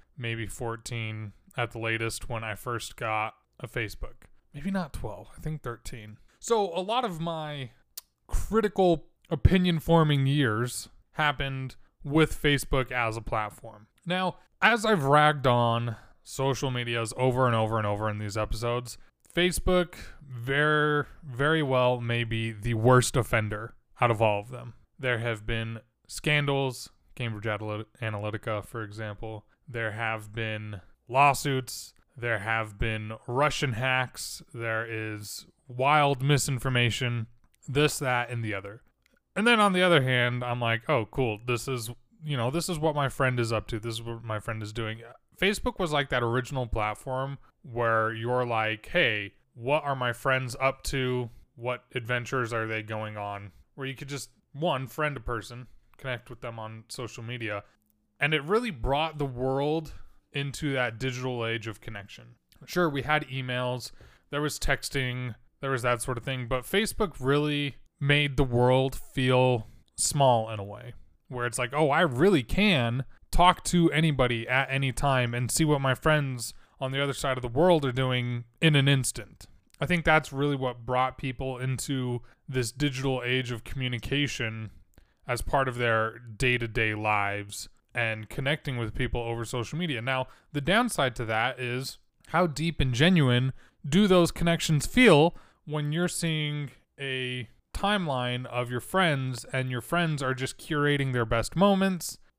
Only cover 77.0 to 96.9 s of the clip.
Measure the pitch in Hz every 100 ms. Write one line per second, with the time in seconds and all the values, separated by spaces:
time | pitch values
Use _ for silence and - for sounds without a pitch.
77 | 139 131 139 127 120 123 180 165 139 123
78 | 131 123 123 120 - - 160 147 135 135
79 | 123 - 101 - - - _ - 139 175
80 | 156 156 - 135 143 139 127 120 117 127
81 | 131 - 135 123 131 123 131 127 - 135
82 | 123 120 - _ - 131 117 127 143 131
83 | 135 127 120 131 120 117 - 139 127 120
84 | - 143 139 - 113 110 110 - _ -
85 | _ _ - 123 - 139 131 120 120 113
86 | 110 113 120 104 123 123 117 110 110 107
87 | 107 104 101 101 101 - - _ _ 123
88 | 113 110 107 - 135 151 - 120 110 -
89 | 123 123 117 117 113 127 107 156 180 117
90 | 123 131 131 - _ 143 139 208 247 -
91 | 135 120 113 110 123 123 123 127 131 -
92 | _ _ - 160 175 139 165 - 131 120
93 | 165 180 131 123 131 - - _ 143 175
94 | 208 180 165 - 170 170 - 151 - 247
95 | 247 147 165 - - _ - 151 147 160
96 | 180 - 170 156 151 147 143 - _